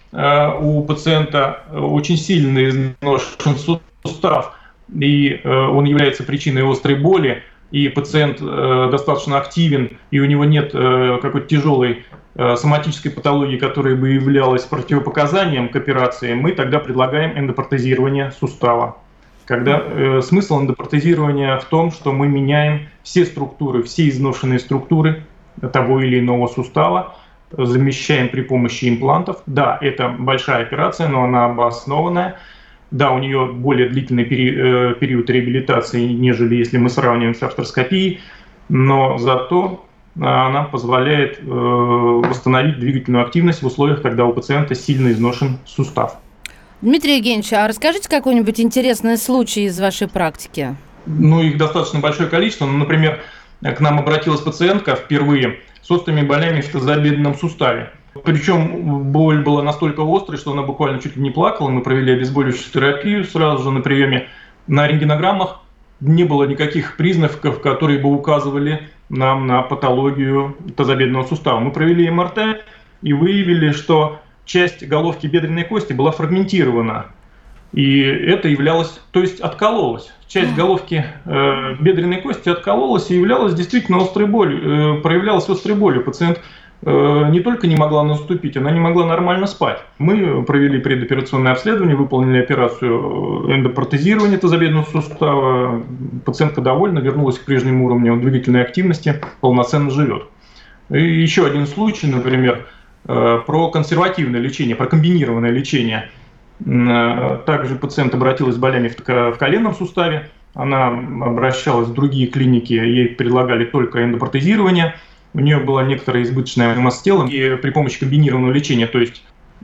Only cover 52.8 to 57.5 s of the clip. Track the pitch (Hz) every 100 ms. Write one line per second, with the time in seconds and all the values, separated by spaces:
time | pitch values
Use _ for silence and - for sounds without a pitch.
52.8 | 147 160 156 151 - - - - 143 -
53.8 | 151 147 143 151 160 147 160 - 175 202
54.8 | 151 123 - 147 147 139 120 - - -
55.8 | - 175 170 151 139 147 165 156 143 135
56.8 | 131 147 147 143 143 139 165